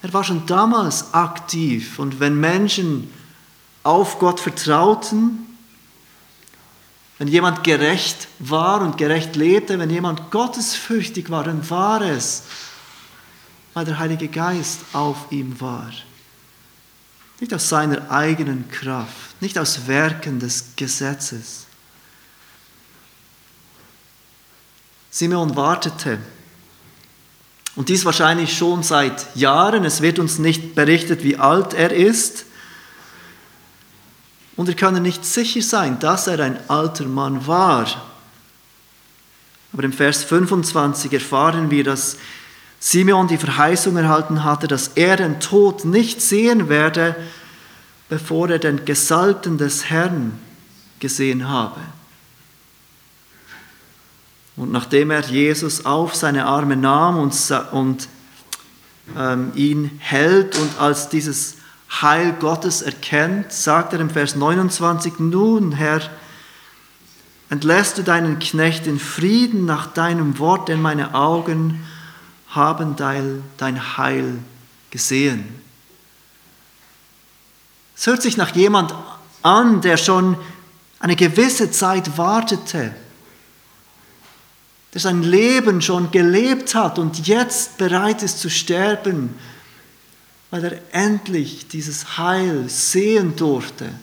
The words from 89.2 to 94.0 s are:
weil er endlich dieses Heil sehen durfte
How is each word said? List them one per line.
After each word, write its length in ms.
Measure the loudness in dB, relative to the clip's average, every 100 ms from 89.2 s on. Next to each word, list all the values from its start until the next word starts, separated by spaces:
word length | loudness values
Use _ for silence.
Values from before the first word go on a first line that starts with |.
| -4 -8 -20 -20 -20 -20 -20 _ _ _ _ _ _
weil 140 | -6
er 160 | -6 -8 -6
endlich 720 | -2 0 0 -2 -4 -4 -10 -12
dieses 500 | -10 -10 -10 -10 -4
Heil 520 | 0 0 0 -2 -4
sehen 680 | -4 0 2 2 2 2 0
durfte 540 | 0 0 -4 -12 -14 -14